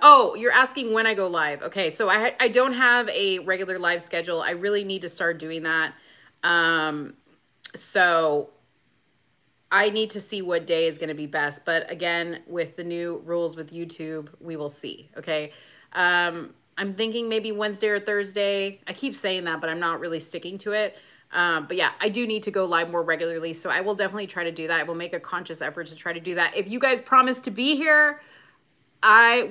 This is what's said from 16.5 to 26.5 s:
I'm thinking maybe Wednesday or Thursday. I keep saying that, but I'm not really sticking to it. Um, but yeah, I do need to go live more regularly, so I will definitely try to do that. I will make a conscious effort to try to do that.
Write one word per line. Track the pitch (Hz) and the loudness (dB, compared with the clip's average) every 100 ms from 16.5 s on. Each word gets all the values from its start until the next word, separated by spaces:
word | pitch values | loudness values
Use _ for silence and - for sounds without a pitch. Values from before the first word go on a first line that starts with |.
| - _ - | -16 _ -8
I'm | 196 190 | -6 -4
thinking | 226 233 226 | -4 -4 -2
maybe | 220 220 | -2 -4
Wednesday | 208 214 202 214 | -4 -4 -2 0
or | 202 | 0
Thursday. | 208 208 196 202 202 196 196 196 - | -2 -2 -2 -2 0 0 -4 -8 -14
I | |
keep | 196 277 - | -8 -8 -4
saying | 202 185 175 | -4 -4 -4
that, | 160 | -4
but | 165 | -4
I'm | 165 | -2
not | 170 165 | -2 -4
really | 170 160 | -4 -6
sticking | 151 170 175 190 | -8 -12 -10 -10
to | 214 | -4
it. | 214 202 - - _ _ | -2 -2 -6 -20 _ _
Um, | 175 175 160 156 | -2 0 0 -2
but | 180 | -2
yeah, | 151 - | -2 0
I | 214 | -4
do | 214 233 | -2 -4
need | 214 | -4
to | 214 | -4
go | 196 185 | -2 0
live | 170 170 | 0 0
more | 170 | -2
regularly, | 165 156 165 165 165 | 0 -2 -2 -4 -8
so | 160 180 | -8 -4
I | 147 | -2
will | 196 202 | -2 -2
definitely | 190 208 196 | -4 -4 -8
try | 180 | -6
to | 170 | -6
do | 165 160 | -6 -4
that. | 165 | -2
I | |
will | 151 170 | -2 -6
make | 175 | -6
a | 175 | -8
conscious | - 180 175 160 | -6 -8 -8 -8
effort | 147 160 151 | -8 -8 -12
to | 156 | -10
try | 175 | -8
to | 165 | -8
do | 170 175 | -6 0
that. | 170 | 0